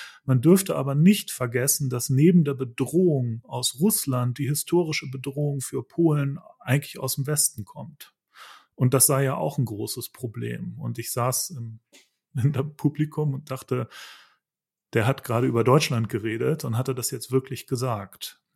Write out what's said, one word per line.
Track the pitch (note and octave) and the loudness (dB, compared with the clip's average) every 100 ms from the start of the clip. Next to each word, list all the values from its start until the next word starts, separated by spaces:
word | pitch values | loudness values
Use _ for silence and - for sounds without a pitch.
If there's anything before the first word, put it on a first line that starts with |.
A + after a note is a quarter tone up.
| - - | -16 -8
man | - B2+ | 0 4
dürfte | D3 F#3 F#3+ D3+ | 6 6 4 -2
aber | C#3 C#3 | 0 4
nicht | F3 G3+ - | 6 6 0
vergessen, | - B2 A#2+ C#3 - C3+ | -6 -2 0 0 0 -2
dass | B2 - | -4 0
neben | C3 E3 F3+ C#3+ | 4 6 6 4
der | |
Bedrohung | B2+ B2+ - B2+ E3+ F#3 C#3 A#2+ A2+ | 0 -6 -4 0 2 2 2 -2 -6
aus | - B2 B2 B2 | -8 -6 -6 0
Russland | G3+ - - B2+ B2 B2 | 2 2 0 0 0 -2
die | C3+ | -2
historische | C#3+ - F3 D#3+ D3+ C#3 | -4 0 0 0 -4 -8
Bedrohung | C3 C#3 C#3 D3 C#3 | -10 -8 -4 -4 -4
für | - C3+ | -6 -8
Polen | - - E3 D3 C#3 C#3+ - - | -6 2 2 4 0 -6 -14 -12
eigentlich | - C#3 - - | 0 0 0 -6
aus | B2+ - | -6 -4
dem | C3+ | -2
Westen | D3+ - - G#2 | 0 -2 -4 -12
kommt. | - B2+ - - _ _ - - - _ - | -12 -14 -16 -20 _ _ -20 -20 -20 _ -2
Und | B2+ | 2
das | B2+ - | 4 4
sei | C3+ C3+ | 4 0
ja | D3 | 0
auch | D#3 C#3+ | -2 -2
ein | B2 | -2
großes | G#2 A2+ B2 - | -4 -8 -8 -12
Problem. | - A#2+ A#2 A#2 A#2 A#2 A2+ | -12 -12 -8 -8 -6 -8 -8
Und | A#2+ A#2 | -8 -8
ich | - | -6
saß | - B2 B2 - | -2 -2 -2 -6
im, | C#3+ A#2 A2+ _ - _ _ _ | -10 -12 -14 _ -20 _ _ _
in | - C#3 | -2 0
dem | D3 D3+ - | 0 -4 -2
Publikum | D3 D3 D3+ D3+ D3+ | -2 0 -4 -2 -4
und | C3+ - | -4 -8
dachte, | C3 - B2+ A#2+ - - - _ _ _ _ _ _ _ | -12 -6 -6 -6 -12 -20 -20 _ _ _ _ _ _ _
der | A#2 A2 | 0 2
hat | C3+ - | 0 -2
gerade | A#2 B2+ | 0 2
über | A#2 A2+ | 4 6
Deutschland | D3 - A#2 A2+ | 6 4 0 -2
geredet | A2 A2 A2+ B2+ D#3 | -4 -4 -2 -2 -2
und | C3 A2+ | -2 -2
hatte | C3 B2 | -2 -4
das | - | -6
jetzt | B2 - | -8 -2
wirklich | C3 - B2+ - | 0 0 -8 -6
gesagt. | B2 B2+ G#2+ G2 - - - _ | -4 -2 -4 -8 -14 -16 -16 _